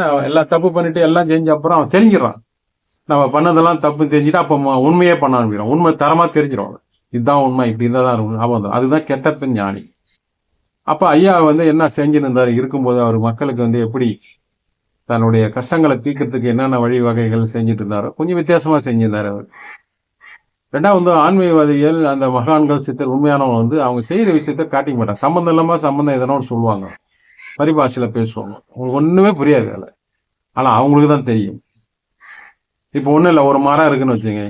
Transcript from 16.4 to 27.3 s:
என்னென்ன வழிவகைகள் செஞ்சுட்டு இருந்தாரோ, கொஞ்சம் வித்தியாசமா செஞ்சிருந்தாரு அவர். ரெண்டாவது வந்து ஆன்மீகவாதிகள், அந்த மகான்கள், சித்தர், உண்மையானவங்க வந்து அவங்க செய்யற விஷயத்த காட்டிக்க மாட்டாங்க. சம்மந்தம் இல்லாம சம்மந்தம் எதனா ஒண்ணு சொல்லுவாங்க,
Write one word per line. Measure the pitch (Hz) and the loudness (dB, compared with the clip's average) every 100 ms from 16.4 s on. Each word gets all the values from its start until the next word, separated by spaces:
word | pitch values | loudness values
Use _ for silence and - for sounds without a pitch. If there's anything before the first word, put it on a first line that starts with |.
| 120 | -2
என்னென்ன | 120 135 127 | -2 -2 -2
வழிவகைகள் | 120 123 120 117 113 113 | 0 0 0 -2 -2 -2
செஞ்சுட்டு | 113 117 113 110 | -2 -2 -2 -2
இருந்தாரோ, | 104 104 123 | -4 -6 -6
கொஞ்சம் | - 165 175 | -6 -4 -2
வித்தியாசமா | 156 170 160 151 | 0 0 2 -2
செஞ்சிருந்தாரு | 131 113 113 104 104 | 0 -2 -2 -2 -6
அவர். | 101 - - - - _ _ _ _ - - _ _ _ | -8 -12 -20 -20 -20 _ _ _ _ -20 -20 _ _ _
ரெண்டாவது | 139 190 196 | -2 2 2
வந்து | 175 | 2
ஆன்மீகவாதிகள், | 165 151 190 180 160 147 143 151 165 | 2 2 2 2 2 2 2 0 0
அந்த | 151 139 135 | 0 0 -2
மகான்கள், | 127 120 156 151 147 | -2 0 2 2 0
சித்தர், | - 127 147 | -4 -6 -4
உண்மையானவங்க | 135 147 143 135 117 | 0 0 2 0 0
வந்து | 113 156 | 0 0
அவங்க | 127 123 | -2 -4
செய்யற | 113 180 220 | -4 -2 0
விஷயத்த | 160 151 147 | 0 -2 -4
காட்டிக்க | 160 139 143 123 | -4 -4 -2 -4
மாட்டாங்க. | 104 104 | -4 -2
சம்மந்தம் | 143 175 170 | -2 -2 0
இல்லாம | 160 165 170 | 0 0 -2
சம்மந்தம் | 151 139 147 131 | -2 -2 -2 -2
எதனா | 127 | -2
ஒண்ணு | 139 127 | -4 -4
சொல்லுவாங்க, | 117 113 101 95 - _ _ _ | -4 -2 -4 -8 -18 _ _ _